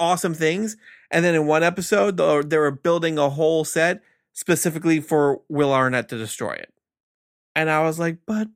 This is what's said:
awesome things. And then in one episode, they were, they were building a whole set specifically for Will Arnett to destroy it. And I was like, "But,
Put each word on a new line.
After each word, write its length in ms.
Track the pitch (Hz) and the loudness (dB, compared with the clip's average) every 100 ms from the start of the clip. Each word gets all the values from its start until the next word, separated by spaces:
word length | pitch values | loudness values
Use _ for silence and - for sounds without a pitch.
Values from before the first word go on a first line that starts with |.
awesome 320 | 170 180 185 | 0 0 -2
things. 420 | 156 156 180 220 214 - - _ | -2 -2 -2 -4 -10 -20 -20 _
And 140 | 160 | 0
then 100 | 175 | 2
in 140 | 165 151 | 2 2
one 160 | 156 | 2
episode, 540 | 170 180 - 208 202 180 | 2 0 -2 0 0 2
they 80 | 156 | 2
were, 180 | 147 | 2
they 140 | 147 156 | 2 0
were 140 | 147 | 0
building 460 | 135 170 170 165 151 | 0 0 0 0 0
a 120 | 143 | -2
whole 340 | 139 156 160 | 0 0 0
set 380 | 156 160 165 190 - _ _ | 0 0 0 -2 -10 _ _
specifically 680 | - - 170 180 151 160 160 | -8 -2 0 0 -2 0 0
for 440 | 147 156 143 135 - | 2 2 2 0 -4
Will 240 | 147 143 | -2 2
Arnett 380 | 135 131 123 110 | 2 2 0 -4
to 80 | 117 | -8
destroy 380 | 110 - 107 50 | -10 -8 -8 -10
it. 180 | - _ _ _ _ _ _ _ _ 156 | -14 _ _ _ _ _ _ _ _ -2
And 140 | 160 | 0
I 140 | 156 | 2
was 140 | 160 160 | 0 0
like, 180 | 170 165 - | -4 -4 -4
"But, 220 | 214 214 | -4 -4